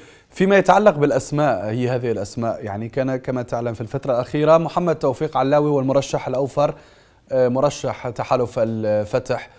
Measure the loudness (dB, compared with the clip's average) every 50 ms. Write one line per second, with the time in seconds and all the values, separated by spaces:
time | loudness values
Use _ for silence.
0 | -18 -20 -20 -20 _ _ -4 0 2 4 4 4 6 6 6 6 6 4 4 4
1 | 2 2 2 0 -2 -2 -2 0 0 0 0 -2 -2 -4 -2 -2 -2 0 -2 -2
2 | -2 -2 -2 -2 -4 -8 -6 -6 -4 -4 -4 -4 -6 -8 -8 -8 -8 -6 -4 -4
3 | -2 -2 -2 -6 -4 -4 -6 -6 -4 -6 -6 -4 -4 -4 -6 -6 -8 -8 -8 -6
4 | -4 -2 -2 -2 -2 -2 -2 0 4 6 6 6 4 0 -2 -2 0 0 0 0
5 | 0 -2 -2 -2 -4 -4 -2 0 2 2 4 2 2 2 0 0 0 2 0 0
6 | 0 0 -4 -6 -4 -4 -4 -2 -4 -2 0 0 0 0 -2 -4 -16 -20 -20 _
7 | _ _ _ _ _ -2 0 2 2 2 2 2 0 0 0 -2 -6 -6 -6 -6
8 | -8 -8 -6 -6 -2 0 0 0 0 0 -2 -2 -2 -2 -2 -2 -2 0 0 0
9 | 0 0 -2 -4 -2 -2 -6 -6 -6 -12 -20